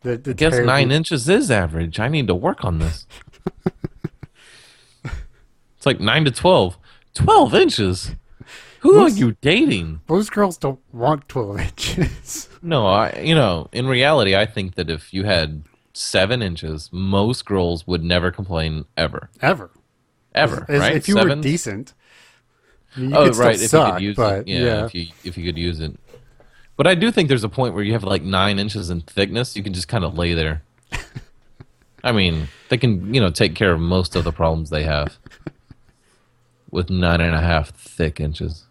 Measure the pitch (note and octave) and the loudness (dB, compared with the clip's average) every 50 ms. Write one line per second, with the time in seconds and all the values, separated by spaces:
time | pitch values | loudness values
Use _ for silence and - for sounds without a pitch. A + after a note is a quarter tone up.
0 | - B2 A#2+ A#2 - C#3 B2+ - D3+ D#3+ D#3+ B2 A#2+ B2+ C3 C#3+ C#3 B2 C#3 D#3 | -4 -4 -6 -4 -4 -8 -2 0 0 2 2 2 2 4 4 2 2 2 2 0
1 | D#3+ - E3+ C3+ A#2 D3 F#3+ A#3+ D4 G3 A#2+ G#2 F2+ E2 D#2 D#2+ E2+ E2 D#2+ - | 0 -2 -4 -2 2 2 2 2 4 2 2 2 2 0 -2 -4 -6 -4 -4 -4
2 | G#2+ C3 D#3 D#3 C3 F#2 F2+ F2+ A#2 E3+ - - - F#2 E2+ D#2+ D#2+ D#2+ D#2+ - | -4 -2 -2 -2 0 0 0 0 0 -2 -4 -2 -4 -4 -2 -2 -2 -2 -4 -8
3 | - _ - - - - _ _ - - - - _ - - - - - - - | -12 _ -20 -20 -20 -20 _ _ -12 -12 -12 -6 _ -6 -6 -6 -14 -14 -14 -12
4 | - - - _ - - _ _ _ - - - - - _ _ _ _ _ _ | -14 -14 -14 _ -20 -20 _ _ _ -20 -20 -20 -20 -20 _ _ _ _ _ _
5 | _ - - - - - _ _ _ _ _ _ _ _ _ _ - C#3+ A#2 - | _ -12 -12 -12 -12 -16 _ _ _ _ _ _ _ _ _ _ 0 0 0 0
6 | F#2+ G#2+ A#2+ D3+ D#3 C#3+ A#2+ - - F3+ F#3 C#3+ G2+ F2+ F2+ _ _ _ _ _ | 0 0 2 2 2 0 -2 0 2 4 4 4 4 2 -2 _ _ _ _ _
7 | _ _ _ - - - A4 G#4 D4+ - A#2+ G#3 F#4+ D#4+ - - G#2 F#2 F2+ F2+ | _ _ _ -2 2 4 6 6 6 6 4 4 4 4 2 0 0 0 -2 -4
8 | - - - - _ _ - _ - - - - - - - _ - D4 G4 G#4+ | -6 -10 -12 -14 _ _ -20 _ -20 -20 -20 -20 -20 -20 -20 _ 4 8 8 8
9 | G4 D#4+ A3 G3 A#3+ A#2 G#2+ _ - C#3 F3 A#3 D#4+ D4 B2+ F#2+ E2+ D#2+ D#2+ D#2 | 8 6 4 2 0 0 0 _ 2 2 4 4 4 2 0 -2 -2 -6 -8 -10
10 | - - D#3+ F#3+ G#3+ - - G#3 G#3 F#3+ E3+ - - C#3 C3+ - _ _ - A#2 | -4 0 0 0 0 -2 0 0 0 0 0 -4 -4 -4 -4 -6 _ _ -8 -2
11 | A#2+ C#3+ D#3 C#3+ - - - C3+ A2+ G2+ G2+ G2+ F#2+ - - - - - - F#3 | 0 0 0 0 -4 -8 -6 -6 -4 -4 -4 -6 -6 -6 -6 -6 -8 -6 -2 -2
12 | E3+ B2 - - - - - - - - - - - E3+ E3 C3+ G#2+ F#2+ F#2+ G#2 | -2 -2 -2 -8 -14 -14 -14 -14 -14 -16 -20 -14 -6 -2 0 2 2 4 4 2
13 | A2+ - - - D2 D#3+ E3 D#3 C3 G2+ F2 E2 - - - A2+ B2 C3 C3 B2 | 2 0 -4 -4 0 2 4 4 4 2 0 -2 -6 -8 -6 -4 -2 0 0 2
14 | C3 C#3+ D#3 C#3 G#2+ F#2+ F#2+ G2 G#2+ G#2 - A2 F#2+ F#2 F#2 - F2 D#2+ E2 D#2 | 4 4 4 4 4 4 4 2 2 0 -2 -6 -8 -6 -6 -8 -6 -6 -6 -8
15 | - - - F#2 F#2+ G#2 F#2+ E2+ D#2+ D2+ D#2 D2+ D2+ _ _ _ _ _ _ - | -10 -8 -6 -4 0 2 2 0 0 -2 -6 -12 -16 _ _ _ _ _ _ -12
16 | - - - G2 F#2+ G2 B2 B2 A2+ F#2+ E2+ D#2+ - D#2+ D#2 D2+ - - - F2+ | -10 0 2 2 2 2 0 -2 -4 -6 -6 -8 -8 -8 -10 -10 -12 -12 -8 -6
17 | F#2+ F#2+ F#2+ G2 G2+ A2+ B2+ - - - G2+ F#2+ F2+ E2+ E2+ D#2+ - - F2 E2+ | -2 0 2 2 2 0 -2 -4 -6 -4 -2 0 0 0 -2 -4 -4 -4 -4 -2
18 | D#2+ E2+ F2 F2+ E2+ F2+ F2 - G2 F2+ F2+ D#2+ D#2+ D#2+ D#2+ D#2 C#2+ _ _ - | 0 0 0 2 2 0 -4 -4 -10 -6 -4 -4 -4 -4 -6 -8 -10 _ _ -4
19 | E2 D2+ - - - - _ _ - C#3 F#3+ C#3 G2 - _ _ _ _ _ _ | -4 -4 -4 -8 -14 -14 _ _ -2 -2 -2 -2 -6 -18 _ _ _ _ _ _
20 | _ _ _ _ _ _ _ - D3 A#2+ - D2 - - C#3 C#3+ F#2 A2+ D3+ D3+ | _ _ _ _ _ _ _ 0 0 0 0 -4 -4 -2 0 2 2 2 0 0
21 | - - G3+ - - E3+ C#3+ D3+ D3+ C3+ D#3 F3 - A2+ G2 G2+ C3+ - _ _ | 0 2 2 4 4 2 0 -2 -2 -2 -2 -2 -4 -6 -8 -8 -10 -14 _ _
22 | _ _ _ - _ _ _ _ _ _ _ _ _ _ _ _ _ _ - C3 | _ _ _ -20 _ _ _ _ _ _ _ _ _ _ _ _ _ _ -10 -6
23 | B2+ C3+ C#3 C3+ D3 C3+ A#2+ A2 B2 A#2 A2+ F#2 G#2 G#2+ D3 D#3 C#3+ G#2+ F2+ F#2 | -6 0 4 6 6 6 6 4 4 4 4 2 0 4 4 4 4 4 2 0
24 | F#2+ G2+ G2+ - A#2+ G#2+ G2 F#2+ A#2+ F#2 A2+ B2+ B2 A#2+ A2+ G#2 A2 A2+ - F2+ | -2 -4 0 0 0 2 0 -2 -4 -4 -2 -2 0 0 0 -2 -4 -6 -6 -10
25 | E2 E2 E2 _ - F2+ F2 F2 E2 F2 E2 D#2+ E2+ F2 E2+ D#2+ E2 D#2 - - | -10 -10 -14 _ -14 -12 -10 -8 -6 -6 -6 -4 -4 -4 -4 -4 -8 -8 -10 -12
26 | - _ - - - _ _ _ _ - _ _ - - - - C#3+ F3 F#3+ E3 | -20 _ -20 -20 -20 _ _ _ _ -20 _ _ -20 -20 -4 2 2 4 4 4
27 | F#3+ A#3 - A3 F3 C#3 C3+ A#2+ G#2 A2 - - B2+ A#2+ E2+ G2 G#2 G2+ A2+ A2+ | 2 2 2 2 2 2 2 0 0 -4 -4 -2 -4 -2 -2 -4 -2 0 -2 -2
28 | G2+ F#2+ G2 F2+ D2 F#2+ F#2+ F#2 G2 G2+ G2+ G2 G2+ G#2+ G2 G#2+ F2+ E2+ F2+ E2+ | 0 0 -2 -2 -2 0 0 2 2 2 0 -2 -4 -4 -6 -6 -6 -6 -6 -8
29 | D#2+ - - G2 G2 G2 F#2 A#2 B2+ - - G#2 G2 G2+ F2+ F#2 F2 - - A2 | -8 -8 -2 -2 -2 -2 -2 -6 -6 -6 -6 -8 -8 -6 -8 -8 -8 -4 -4 -4
30 | F2 D#2+ D#2 E2 F2 F2 E2+ E2 D#2 D#2 D#2 D2+ - _ _ _ _ _ - - | -4 -4 -4 -2 -2 -2 0 -2 -2 -2 -4 -6 -10 _ _ _ _ _ -12 -12
31 | - - _ - - _ _ _ _ _ _ _ - _ _ _ _ _ _ _ | -12 -12 _ -18 -20 _ _ _ _ _ _ _ -20 _ _ _ _ _ _ _
32 | - B2 A#2 G#2 F#2+ F2+ E2 D#2+ D#2 D2 - - _ _ C3 A2+ - B2 G#2+ F2+ | -2 0 2 2 2 2 2 -2 -6 -8 -10 -18 _ _ -2 0 2 0 0 0
33 | F2+ G2 A#2+ C3+ A2 F2 D#2+ - A2 F2+ D#2+ - A2 F#2+ E2+ D#2+ E2 E2+ F2+ F#2 | -2 0 2 2 2 2 2 2 0 0 2 2 2 2 2 2 0 0 0 0
34 | F2+ - - F2+ D#2 E2 D#2 - E2 E2 D#2+ D#2+ D#2+ D2 D#2+ D2+ D2+ D#2 D2+ D2 | 0 0 -2 -2 -2 -2 -2 0 0 0 0 -2 -4 -4 -4 -4 -2 -2 -2 -2
35 | D2 D2 - _ _ - - _ _ - _ _ _ _ - _ _ _ _ _ | -4 -6 -8 _ _ -20 -20 _ _ -18 _ _ _ _ -20 _ _ _ _ _
36 | _ _ _ _ _ _ _ _ _ _ _ _ _ - - E2+ F2 - F#2 F2+ | _ _ _ _ _ _ _ _ _ _ _ _ _ -8 -6 -6 -4 -2 -2 0
37 | F2+ E2+ E2+ E2+ E2+ E2+ E2 D#2+ E2 E2+ E2 D#2+ D2+ - - - - - - - | 2 2 2 2 2 2 0 0 2 2 2 0 0 -2 -10 -20 -20 -20 -4 -2
38 | E2 D#2 D#2 - D2+ D2+ D2+ - D#2+ D#2 D#2 - _ _ | -2 -2 -2 -4 -6 -6 -4 -6 -8 -8 -8 -12 _ _